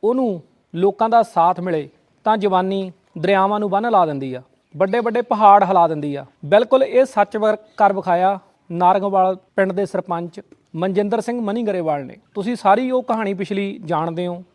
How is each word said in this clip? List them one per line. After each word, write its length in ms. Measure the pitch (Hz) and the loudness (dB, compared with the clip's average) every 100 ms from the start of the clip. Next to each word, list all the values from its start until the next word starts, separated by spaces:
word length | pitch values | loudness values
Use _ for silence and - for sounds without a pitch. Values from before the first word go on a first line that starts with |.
ਉਹਨੂੰ 380 | 208 254 247 180 - _ _ | 0 0 -2 -4 -12 _ _
ਲੋਕਾਂ 340 | 165 196 196 226 | -2 -2 0 2
ਦਾ 140 | 233 | 2
ਸਾਥ 380 | 220 - 170 175 | 2 2 2 0
ਮਿਲੇ, 280 | 180 160 139 _ _ _ | -2 -4 -6 _ _ _
ਤਾਂ 120 | - 220 | -2 0
ਜਵਾਨੀ 560 | 196 185 190 196 190 - _ 165 | 2 0 0 -4 -8 -14 _ -6
ਦਰਿਆਵਾਂ 420 | 165 196 190 208 | 0 2 2 0
ਨੂੰ 100 | 208 | -2
ਬੰਨ੍ਹ 200 | 196 233 | -2 2
ਲਾ 160 | 214 165 | 2 2
ਦਿੰਦੀ 280 | 143 135 | -2 -8
ਆ, 80 | 127 _ _ _ 147 | -10 _ _ _ -4
ਵੱਡੇ 240 | 190 233 | -2 0
ਵੱਡੇ 220 | 233 226 | -2 -4
ਪਹਾੜ 420 | 247 208 214 202 | -4 4 8 8
ਹਿਲਾ 240 | 185 196 170 | 6 4 2
ਦਿੰਦੀ 260 | 156 147 | 0 -6
ਆ। 120 | 143 139 _ | -8 -12 _
ਬਿਲਕੁਲ 380 | 143 202 240 262 | 2 2 4 2
ਇਹ 220 | 262 240 | 2 2
ਸੱਚ 320 | 262 - 208 220 | 0 0 -2 0
ਵਰ-, 200 | 214 214 _ - | -2 -2 _ 0
ਕਰ 160 | 202 | 0
ਵਿਖਾਇਆ 460 | 196 185 175 185 190 _ _ _ | 2 0 0 2 -2 _ _ _
ਨਾਰੰਗਵਾਲ 640 | 170 180 196 196 190 185 190 _ - | 0 2 2 0 2 2 0 _ -2
ਪਿੰਡ 160 | 190 | 0
ਦੇ 140 | 185 190 | 0 -4
ਸਰਪੰਚ 540 | 190 180 170 175 202 - _ _ 160 | -4 -6 -8 -8 -14 -20 _ _ -6
ਮਨਜਿੰਦਰ 440 | 185 190 208 220 | -2 -2 -2 -4
ਸਿੰਘ 200 | 214 240 | -4 -6
ਮਨੀ 220 | 214 220 | -6 -4
ਗਰੇਵਾਲ 440 | 220 185 160 147 127 | -4 -4 -2 -4 -6
ਨੇ। 100 | - _ | -18 _
ਤੁਸੀਂ 220 | - 202 240 | -8 -6 -2
ਸਾਰੀ 340 | 202 208 254 | 2 2 2
ਉਹ 120 | 254 | -4
ਕਹਾਣੀ 320 | 247 226 208 | -2 -4 -4
ਪਿਛਲੀ 460 | 190 196 196 196 202 | -6 -6 -4 -6 -8
ਜਾਣਦੇ 420 | 160 165 165 165 180 | -4 -4 -2 -4 -6
ਹੋ 160 | 175 180 | -8 -14